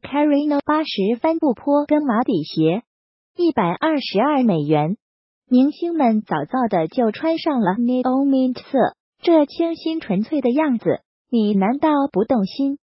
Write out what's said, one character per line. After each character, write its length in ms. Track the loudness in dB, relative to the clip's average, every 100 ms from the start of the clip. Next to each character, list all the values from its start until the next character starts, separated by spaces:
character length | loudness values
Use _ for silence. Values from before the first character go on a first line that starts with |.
Carino 580 | -6 -2 2 2 0 -2
八 200 | 0 -2
十 340 | -2 -2 -2 0
帆 160 | -2 0
布 160 | 0
坡 320 | -2 0 0 2
跟 160 | 0
马 180 | 2 0
底 200 | 0 -2
鞋， 400 | -2 0 0 0 _ _ _ _ _ -2
一 140 | 0
百 200 | 0 -2
二 260 | 0 -2 -2
十 220 | -2 0
二 220 | 2 2
美 160 | 2 0
元。 400 | 0 0 0 -6 _ _ _ _ _
明 220 | 2 2
星 240 | 0 -4
们 260 | 0 2 0
早 160 | -2 -4
早 240 | -2 -2 0
的 200 | 0 -2
就 240 | 0 -2
穿 260 | -2 -4 -2
上 220 | -2 0
了 160 | 0 0
Neo 480 | 0 0 0 0 2
Mint 320 | 2 0 -4
色， 200 | -4 0 0 -2 _ _
这 240 | 2 4 2
清 280 | -2 -4
新 260 | -4 -6 -6
纯 220 | -4 -4
粹 200 | -2 -2
的 100 | 0
样 260 | 0 0 0
子， 220 | -2 -4 _ _ _
你 240 | 0 2
难 240 | 2 0 0
道 100 | 0 0 0
不 120 | -2
动 200 | 0 0
心？ 340 | -2 -2 -4 -4